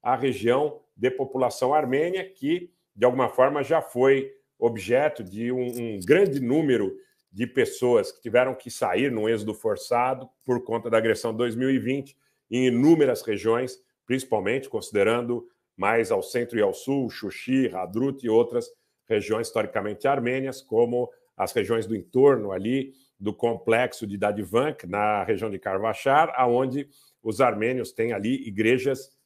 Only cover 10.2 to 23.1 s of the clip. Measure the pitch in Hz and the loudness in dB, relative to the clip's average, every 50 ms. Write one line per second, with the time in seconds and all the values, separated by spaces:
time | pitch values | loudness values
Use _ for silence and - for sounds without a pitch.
10.2 | 131 - _ _ _ - 123 117 123 - 113 113 107 120 113 110 113 113 104 - | -10 -20 _ _ _ -2 -2 -2 -2 -4 -6 -4 -2 0 0 2 4 2 0 0
11.2 | - 117 110 110 123 120 110 117 131 135 135 127 104 120 135 143 139 - _ _ | -2 -6 -2 -2 -2 -2 -2 -2 0 0 0 0 0 -2 -4 -4 -6 -12 _ _
12.2 | _ _ _ _ _ _ 110 123 127 127 117 117 135 156 165 156 143 131 120 - | _ _ _ _ _ _ -2 2 2 4 4 4 6 6 6 6 6 2 2 -2
13.2 | - 117 104 98 104 113 113 120 131 127 127 - _ _ _ _ _ - 127 135 | -4 -6 -6 -2 0 0 0 0 -2 -6 -10 -16 _ _ _ _ _ -4 -4 -4
14.2 | 131 - 113 104 95 98 120 139 135 - - 107 - - 107 104 98 107 117 120 | -2 -2 -2 -2 0 -2 -2 -2 -4 -6 -8 -8 -8 -2 0 2 4 4 4 2
15.2 | 120 117 120 117 - - _ _ _ _ _ - 98 101 113 117 113 - 226 95 | 0 -2 -4 -6 -6 -12 _ _ _ _ _ -2 0 2 2 2 2 2 0 -2
16.2 | - - - 123 120 117 117 107 104 98 92 - - 131 139 139 131 110 - - | -2 -2 -4 -4 -4 -2 0 0 2 2 0 -4 -4 -4 -2 -2 -2 -4 -8 -8
17.2 | 110 98 - - - 123 131 135 131 120 87 92 92 87 98 113 131 139 135 135 | -10 -10 -10 -10 -6 -2 0 0 0 0 -2 -6 -8 -4 -2 -2 -2 -2 -4 -4
18.2 | 123 113 110 113 120 120 117 120 113 - - _ _ _ _ _ _ - 113 107 | -2 4 4 4 4 4 -2 -6 -6 -6 -16 _ _ _ _ _ _ -2 -2 -2
19.2 | 98 101 110 113 117 - - 113 107 104 - 110 98 107 101 - - 135 143 135 | 0 0 -2 -2 -2 -4 -2 -4 -4 -2 -4 -4 -4 -4 -8 -2 0 0 0 0
20.2 | 117 120 127 135 135 135 123 - - _ 113 113 120 117 120 123 123 120 - _ | 0 -2 -2 -2 -4 -6 -8 -12 -10 _ 2 2 2 2 0 -4 -4 -4 -8 _
21.2 | _ _ _ - 98 90 - 120 98 92 117 113 107 98 113 101 85 _ - 123 | _ _ _ -6 -6 -2 0 -2 0 0 -2 -2 -2 -4 -6 -6 -6 _ 4 6
22.2 | 135 143 135 117 104 98 95 92 98 113 127 135 135 135 - _ _ _ | 6 6 6 4 0 -6 -6 -4 -4 -2 -2 -2 -4 -6 -12 _ _ _